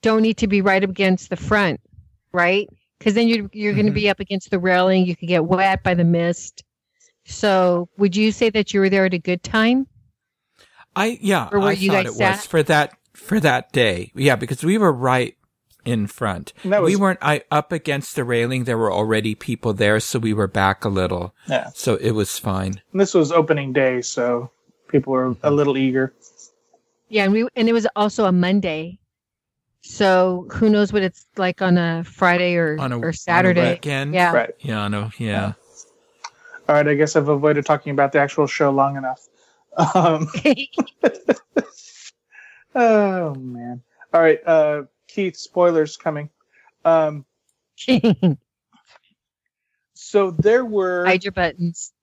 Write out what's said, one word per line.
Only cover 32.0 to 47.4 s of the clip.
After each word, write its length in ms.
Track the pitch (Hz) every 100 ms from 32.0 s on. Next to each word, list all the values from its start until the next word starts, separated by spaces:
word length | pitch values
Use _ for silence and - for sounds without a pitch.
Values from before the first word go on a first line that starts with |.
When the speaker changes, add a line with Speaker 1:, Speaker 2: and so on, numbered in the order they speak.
Speaker 1:
Friday 520 | 165 - 185 175 180 175
or, 200 | 160 151
Speaker 2:
On 120 | 135
a, 60 | 120
Speaker 1:
or 140 | 156
Saturday. 480 | 160 - 170 185 175
Speaker 2:
on 60 | 170
a 40 |
weekend? 440 | 175 147 139 139
Speaker 1:
Yeah. 180 | 180 175
Speaker 3:
Right. 180 | 143 117 -
Speaker 2:
Yeah, 200 | 139 107
I 60 | 104
know. 220 | 104 107 -
Yeah. 340 | 113 101 101 104 _ - - _ _ _ - _ - - -
Speaker 3:
All 60 |
right, 120 | 147 151
I 60 |
guess 200 | 143 151 160
I've 120 | 143
avoided 360 | 143 151 147
talking 280 | 143 147 147
about 200 | 139 139
the 60 | 151
actual 280 | 143 - 143
show 240 | - 147
long 260 | 139 139 139
enough. 220 | 131 127 _ _ _ _ _ - 165
Um, 340 | 185 170 156 160 175
Speaker 1:
<laughs> 640 | - 254 277 - - _ - - - - _ - - - -
Speaker 3:
<laughs> 800 | - - _ _ - - - _
oh, 600 | 262 233 214 202 185 165 135
man! 440 | 131 123 120 123 _ _ -
All 80 | 170
right, 200 | 165 156 170
uh, 360 | 160 151 147 147 _ _
Keith, 300 | - 190 -
spoilers 600 | - 180 175 165 156 -
coming. 320 | 165 147 147 _ _ _ _ _
Um, 400 | 170 165 156 151 135 _